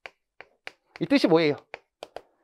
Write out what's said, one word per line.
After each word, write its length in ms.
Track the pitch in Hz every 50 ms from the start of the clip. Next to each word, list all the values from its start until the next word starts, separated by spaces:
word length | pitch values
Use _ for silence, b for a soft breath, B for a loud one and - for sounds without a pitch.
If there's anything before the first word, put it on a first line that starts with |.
| - - _ _ _ _ _ - - _ _ _ _ - - _ _ _ - -
이 60 | 208
뜻이 220 | - 277 262 - 226
뭐예요? 280 | 160 165 165 147 135 - - _ - - _ _ _ _ - - _ - - _ _ _